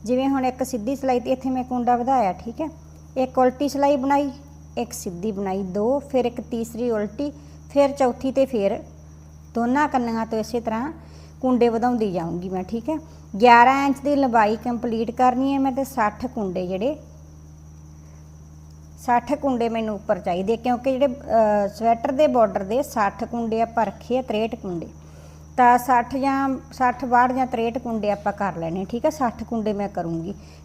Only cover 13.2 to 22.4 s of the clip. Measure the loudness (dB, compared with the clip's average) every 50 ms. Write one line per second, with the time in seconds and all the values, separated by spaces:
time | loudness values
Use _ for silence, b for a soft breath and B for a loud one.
13.2 | B B 0 4 8 10 10 10 10 8 6 4 2 2 0 0 0 0 2 2
14.2 | 2 4 4 4 4 4 2 -2 -4 -6 -6 -4 -4 -4 -2 -2 -4 -4 0 2
15.2 | 2 2 4 2 0 0 0 0 0 0 0 -2 -4 -4 -2 -2 -2 -2 -2 -4
16.2 | -8 -8 -6 -4 -6 -4 -4 -4 -4 -4 -4 -2 -2 -2 -4 -4 -10 -20 -20 -20
17.2 | -20 -20 -20 -20 -20 -20 -20 -20 -20 -20 -20 -20 -20 B B B B B B B
18.2 | B B B -20 -20 -20 -20 -20 -20 -20 -20 -20 -20 -20 -20 -10 0 2 2 2
19.2 | 2 0 -4 -2 0 0 0 0 0 0 0 -2 -2 -4 -6 -6 -2 -2 -2 0
20.2 | 0 -2 -2 -2 0 -2 -2 -2 0 -2 -2 0 0 -2 0 2 2 0 0 -4
21.2 | -4 0 2 4 4 4 4 2 2 0 -4 -2 0 2 2 2 0 -2 2 2
22.2 | 2 4 6 4